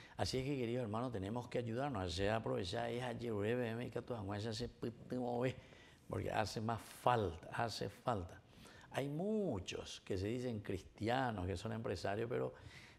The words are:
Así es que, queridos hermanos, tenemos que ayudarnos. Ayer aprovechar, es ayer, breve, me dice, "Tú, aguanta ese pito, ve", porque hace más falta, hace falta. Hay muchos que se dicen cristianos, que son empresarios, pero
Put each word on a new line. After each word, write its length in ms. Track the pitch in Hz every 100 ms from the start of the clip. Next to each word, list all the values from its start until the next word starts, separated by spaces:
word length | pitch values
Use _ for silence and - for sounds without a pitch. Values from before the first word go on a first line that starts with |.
| - -
Así 200 | 92 127
es 80 |
que, 100 | 131
queridos 280 | 139 113 120
hermanos, 300 | 117 104 131
tenemos 360 | 113 95 120 117
que 80 | 131
ayudarnos. 460 | 117 113 143 113
Ayer 280 | 92 85 98
aprovechar, 600 | 113 113 127 92 113 117
es 120 | 117
ayer, 300 | 123 117 117
breve, 420 | 107 104 123 117
me 120 | 113 120
dice, 160 | 120
"Tú, 100 | 117
aguanta 380 | 120 98 104 113
ese 180 | 110 117
pito, 680 | - 117 110 - 127 123 120
ve", 180 | 127 - - - - - -
porque 240 | 104 95
hace 300 | 107 107 -
más 180 | 110 113
falta, 680 | - - - 120 98 82 -
hace 340 | - 117 - 113
falta. 500 | - - 110 85 - - - - - -
Hay 180 | - 143
muchos 920 | 151 196 220 190 104 87 87 - -
que 160 | - 98
se 80 | 98
dicen 340 | 123 123 117
cristianos, 840 | 113 95 - - 107 127 131 107 92
que 100 | 95
son 160 | 113
empresarios, 560 | 113 117 101 98 104 117
pero 240 | 127 127 - - - -